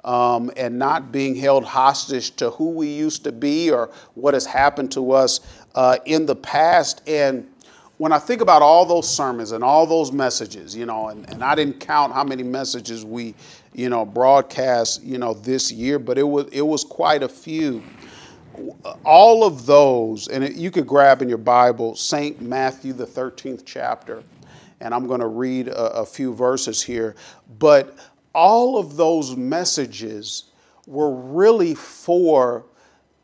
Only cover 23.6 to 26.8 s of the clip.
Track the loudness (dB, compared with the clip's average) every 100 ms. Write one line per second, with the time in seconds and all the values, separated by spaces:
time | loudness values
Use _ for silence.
23.6 | -14 -10 -8 -8 -10 -16 -18 _ -20 -20
24.6 | _ -16 -8 -6 -4 -4 -4 -4 -6 -6
25.6 | -6 -4 -4 -4 -8 -8 -8 -2 -2 -2
26.6 | -4 -8